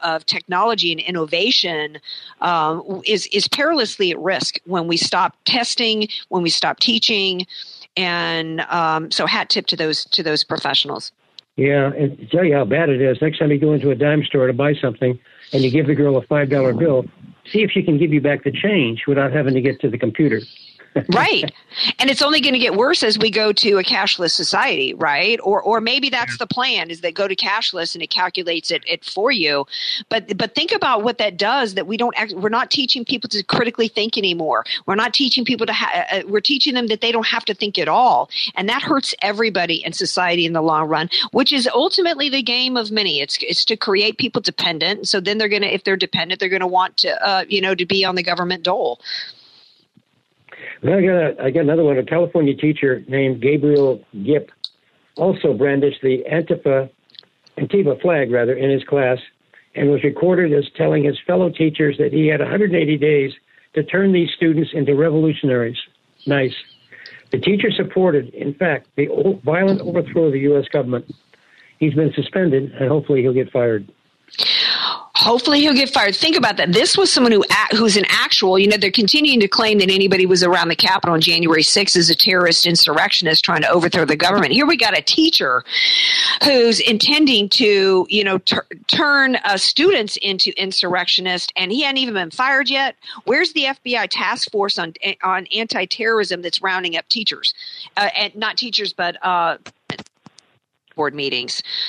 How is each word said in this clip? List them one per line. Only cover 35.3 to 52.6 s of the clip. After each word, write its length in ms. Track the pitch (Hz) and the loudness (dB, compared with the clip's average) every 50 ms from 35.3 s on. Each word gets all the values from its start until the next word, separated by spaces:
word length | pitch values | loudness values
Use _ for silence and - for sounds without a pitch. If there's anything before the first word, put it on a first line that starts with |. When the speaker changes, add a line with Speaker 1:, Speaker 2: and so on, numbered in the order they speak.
| - 262 240 | 0 0 0
Speaker 1:
people 200 | - 254 220 220 | -2 -2 -2 -2
to 60 | 220 | -4
ha-, 340 | 214 214 226 - - 175 - - | -2 -4 -4 -2 -2 -4 -4 -4
uh, 120 | 190 196 - | -4 -6 -4
we're 140 | 190 202 214 | -2 -2 0
teaching 340 | 196 - 294 262 - 302 247 | 0 0 0 2 0 0 0
them 140 | 254 240 220 | -2 0 -2
that 140 | 220 208 | -2 -2
they 100 | - 233 | 0 0
don't 140 | 233 226 220 - | 0 0 -2 -2
have 160 | 226 233 - | -2 -2 -4
to 100 | - 202 | -4 -6
think 240 | - 226 202 190 185 | -4 -4 -4 -2 -2
at 80 | 160 | -2
all. 420 | 151 160 202 254 233 170 123 139 - - - - 226 - | 0 2 4 4 4 4 2 0 -4 -6 -6 -6 -6 -4
And 120 | - 202 208 | -4 -4 -2
that 140 | 240 277 | -4 -4
hurts 320 | 262 - 302 277 - - - - | -2 -2 -2 -2 -2 -4 -6 -4
everybody 600 | - 202 208 208 233 220 180 185 175 170 165 240 - | -4 -4 -2 -2 -2 -2 0 -2 -2 -2 -2 -4 -4
in 80 | 170 | -8
society 520 | 165 - 190 - - 190 180 175 175 175 165 | -6 -6 -6 -4 -2 -2 0 0 0 0 0
in 100 | 165 165 | 0 0
the 60 | 160 | 0
long 280 | 156 165 156 156 160 151 | 0 2 2 0 0 0
run, 200 | 160 151 156 175 - - 202 - | -2 -2 -2 -2 -2 -2 -4 0
which 220 | - 226 262 - | 0 0 2 2
is 160 | 294 269 233 254 | 2 0 0 0
ultimately 560 | - 240 294 370 - - 359 339 330 269 285 285 | 0 0 0 0 0 0 0 0 -2 -2 -2 -2
the 140 | 254 269 | -2 -2
game 340 | 240 247 240 247 254 254 254 | -2 -2 -2 -2 -2 -2 -2
of 140 | 247 220 208 | -2 -4 -2
many. 300 | 214 214 208 180 147 143 | -2 -2 -2 -2 -2 -2
It's, 180 | 139 - - - | -4 -4 -6 -8
it's 220 | 135 - - - - | -6 -4 -2 -2 0
to 100 | - 226 | -2 -2
create 420 | 208 - 226 196 196 208 220 220 - | -2 -2 0 0 2 0 0 -2 -2
people 240 | 277 - - 247 | -6 -4 -4 -4
dependent. 640 | 202 - - - - 175 170 233 160 175 208 - - | -6 -4 -6 -4 -4 -4 -2 -2 -2 -2 -4 -4 -2
So 140 | - 226 196 | -2 -2 -2
then 180 | 180 196 208 220 | -2 -2 -2 -2
they're 100 | 220 208 | 0 0
gonna, 180 | 208 208 202 | 0 -2 -2
if 180 | - - 196 - | -2 -4 -4 -2
they're 120 | 196 190 | -2 -2
dependent, 440 | 185 185 - - - 165 165 190 - | -2 -2 -4 -2 -4 -4 -4 -4 -4
they're 80 | 202 185 | -2 -2
gonna 180 | 185 190 185 | -2 -2 -2
want 300 | 180 185 180 185 - - | 0 0 0 0 0 -2
to, 280 | - - 175 - - - | -2 -2 -2 -2 -2 0
uh, 200 | 202 196 190 175 - | 0 0 0 -2 -2
you 120 | 202 196 | -2 -2
know, 160 | 190 190 190 | 0 -2 -2
to 100 | 175 180 | -2 -2
be 180 | 170 - 190 190 | -2 0 0 0
on 120 | 185 185 | 0 -2
the 80 | 185 170 | -2 -2
government 400 | 180 175 170 180 175 185 170 165 | -4 -4 -2 -2 -4 -4 -4 -2
dole. 360 | 180 185 247 - 123 120 - - - - - - - - - _ _ _ _ _ _ _ _ _ _ _ _ _ _ _ _ _ _ _ _ _ _ - - - - - - | -2 -2 0 -2 -4 -4 -8 -12 -14 -12 -12 -12 -16 -18 -20 _ _ _ _ _ _ _ _ _ _ _ _ _ _ _ _ _ _ _ _ _ _ -20 -20 -18 -18 -16 -6
Speaker 2:
Well, 160 | - 131 180 196 | -2 0 2 2
I 40 | |
got 120 | 175 190 185 | 4 4 2
a, 300 | 175 160 139 - - 123 | 2 2 0 -2 -2 -4
I 60 | 131 | 0
got 100 | 131 170 | 0 2
another 240 | 160 143 156 165 165 | 2 2 2 4 4
one. 140 | 147 143 131 | 4 2 2
A 40 | |
California 520 | 127 - 160 165 175 165 - 175 151 139 135 | 0 0 0 0 0 0 0 0 2 2 0
teacher 500 | 135 | 0